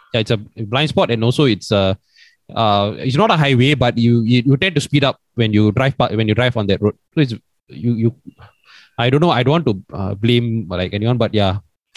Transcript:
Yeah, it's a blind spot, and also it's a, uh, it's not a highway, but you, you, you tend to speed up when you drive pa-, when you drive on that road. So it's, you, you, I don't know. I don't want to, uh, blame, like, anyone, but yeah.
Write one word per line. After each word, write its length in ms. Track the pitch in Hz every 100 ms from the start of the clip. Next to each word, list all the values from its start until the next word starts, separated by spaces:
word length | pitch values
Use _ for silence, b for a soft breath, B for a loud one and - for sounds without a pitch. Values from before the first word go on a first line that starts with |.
| _
Yeah, 80 | 117
it's 60 | 107
a 60 | 110 104 - 104
blind 160 | 127 151
spot, 200 | 196 170
and 140 | 117
also 200 | 113 131 139
it's 160 | 101 -
a, 260 | 101 95 95 b b b b - -
uh, 320 | 110 101 101 -
it's 180 | 131 139
not 140 | 220
a 60 | 170
highway, 380 | 139 123 135
but 220 | 139 123 117
you, 240 | 117 120
you, 200 | 113 123 127
you 100 | 135
tend 180 | 190 147
to 40 |
speed 240 | - 143
up 140 | 135 - _
when 180 | - 110
you 200 | 104 107
drive 240 | 104 135 -
pa-, 120 | 123 107
when 80 | 110
you 60 |
drive 220 | 107 123 117
on 100 | 101
that 120 | 92
road. 120 | 104 - _
So 60 | 165
it's, 120 | 135 113 _ _ _
you, 240 | 73 120 113
you, 120 | 113 - - - B _ b b b -
I 120 | 120
don't 100 | 143
know. 100 | 170
I 120 | 123
don't 100 | 127
want 140 | 165 139
to, 160 | 95 - -
uh, 180 | 98
blame, 520 | 98 117 120 117 113 87
like, 240 | 90 90
anyone, 220 | 101 113 123
but 140 | 107
yeah. 240 | 104 98 98 - _ _